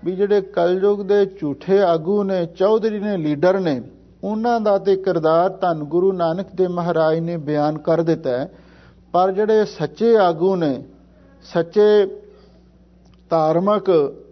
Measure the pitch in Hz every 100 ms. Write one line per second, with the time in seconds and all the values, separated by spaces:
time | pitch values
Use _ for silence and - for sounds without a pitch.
0 | 170 185 202 202 190 - 175 185 202 208
1 | 190 202 196 196 151 135 - 196 190 165
2 | 160 208 196 190 165 - 190 220 220 208
3 | 208 196 151 143 175 190 180 131 110 -
4 | - _ 190 214 233 233 208 196 190 190
5 | 190 165 156 165 185 185 185 160 147 170
6 | 190 185 170 170 190 175 185 175 170 160
7 | 156 160 165 170 143 147 147 151 151 165
8 | 165 160 139 123 156 - - - - _
9 | _ 175 190 190 214 220 208 - 147 151
10 | 226 226 185 160 185 190 160 131 - -
11 | _ _ - - - 175 170 214 208 208
12 | 190 - - - - _ _ _ _ _
13 | _ _ _ 160 156 165 190 208 196 170
14 | 139 - -